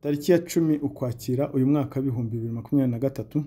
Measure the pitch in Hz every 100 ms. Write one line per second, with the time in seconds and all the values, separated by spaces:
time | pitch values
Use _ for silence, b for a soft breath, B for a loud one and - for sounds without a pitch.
0 | 147 147 147 175 175 - 165 151 143 -
1 | 123 120 - 123 143 131 131 147 127 135
2 | 135 120 113 113 113 117 110 143 131 117
3 | 135 135 107 151